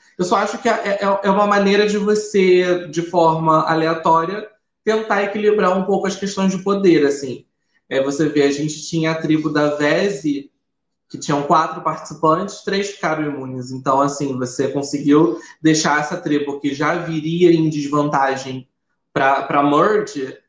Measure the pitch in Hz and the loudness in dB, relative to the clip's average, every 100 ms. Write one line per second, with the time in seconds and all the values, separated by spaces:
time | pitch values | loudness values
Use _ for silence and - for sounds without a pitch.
0 | _ - 180 202 208 240 233 214 202 196 | _ -6 -2 0 0 -2 -2 -2 -2 -2
1 | 202 196 202 196 208 202 196 202 208 208 | 0 0 0 2 2 2 4 4 2 0
2 | 208 208 - 196 185 180 180 170 156 160 | 0 0 0 2 4 4 4 -2 -2 -6
3 | 170 180 165 160 160 156 156 160 160 165 | -2 2 2 2 2 2 2 0 0 0
4 | 175 165 165 208 214 _ _ _ 214 220 | 2 2 0 -6 -10 _ _ _ -2 -2
5 | 220 196 196 214 208 208 185 190 196 196 | 0 -2 -2 0 2 4 2 2 0 0
6 | 190 - 196 196 190 185 196 196 190 160 | -2 -4 -6 -2 0 0 -2 2 4 4
7 | 143 143 131 120 - _ _ _ _ 135 | 4 0 -6 -10 -14 _ _ _ _ -2
8 | 135 165 156 147 139 143 151 - - 165 | -2 0 0 2 2 0 -4 -6 -6 -2
9 | 160 165 156 151 160 147 147 147 147 170 | -2 -2 0 0 0 0 0 0 0 2
10 | 202 - 151 135 - _ _ _ _ _ | 0 -2 -4 -6 -8 _ _ _ _ _
11 | _ 131 - 147 143 160 165 170 160 151 | _ -10 -4 -4 2 2 2 -4 -6 -6
12 | - 156 156 165 196 - 208 196 196 - | -10 -2 0 2 -2 -10 -6 -4 -4 -6
13 | 165 156 147 135 131 131 127 131 135 135 | -4 -2 -4 -6 -8 -10 -10 -6 0 2
14 | 139 - 143 127 123 - 131 143 139 - | 2 -2 -6 -4 -6 -4 -4 -4 -4 -2
15 | 139 147 165 - - - 156 156 170 147 | 4 4 4 0 -12 -2 0 2 2 0
16 | 147 170 147 143 143 143 143 135 156 170 | -2 -6 -2 -2 -2 -4 -6 -2 -2 -2
17 | 160 160 156 170 175 165 156 147 139 147 | -4 -6 -4 4 6 6 2 -2 -2 0
18 | 147 147 135 131 135 131 - _ _ _ | 0 0 0 -2 -6 -10 -12 _ _ _
19 | _ 139 135 135 - 147 147 147 202 208 | _ 0 2 0 0 0 2 4 4 2
20 | 143 143 131 - | -2 -6 -10 -10